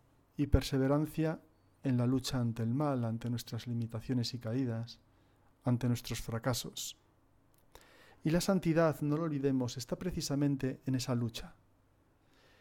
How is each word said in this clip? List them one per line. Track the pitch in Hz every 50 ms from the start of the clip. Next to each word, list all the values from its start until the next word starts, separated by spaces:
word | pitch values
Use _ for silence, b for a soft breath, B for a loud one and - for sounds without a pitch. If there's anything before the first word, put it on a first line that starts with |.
| _ _ _ _ _ _ _
y | - 143
perseverancia | 143 - 135 - - 139 131 131 135 143 151 156 151 - 156 156 156 170 - - - _ _ _ _ _ _ -
en | 139 127
la | 120 120
lucha | 123 135 127 - - 139 127
ante | 120 117 113 117
el | 113 113 120
mal, | 143 151 147 135 127 120
ante | 113 113 113 - 117
nuestras | 120 117 - - 120 110 -
limitaciones | 123 117 117 113 113 - 110 - - 127 127 113 - -
y |
caídas, | 113 - 110 117 135 135 123 113 113 117 - - - _ b b b b b b b b b b b -
ante | 127 123 117 131
nuestros | 120 120 117 - - 117 -
fracasos. | - - 117 113 - 131 120 - - - - - - - - _ _ _ _ _ _ _ _ _ _ _ _ _ _ _ B B B B B B B B B B B
Y | 160
la | 160 175
santidad, | - - 196 175 - 170 151 170 165 156 131 -
no | 151 147 147
lo | 156 170
olvidemos, | 160 147 139 135 139 131 127 123 117 -
está | 123 117 - -
precisamente | - 180 180 - 165 143 - 143 139 147 143 143 135 135 131 135 - -
en | 135 131
esa | 127 - - 123
lucha, | 120 120 113 - - - - - - _ _ _ _ _ _ _ _ _ _ _ _ b b b b b b b b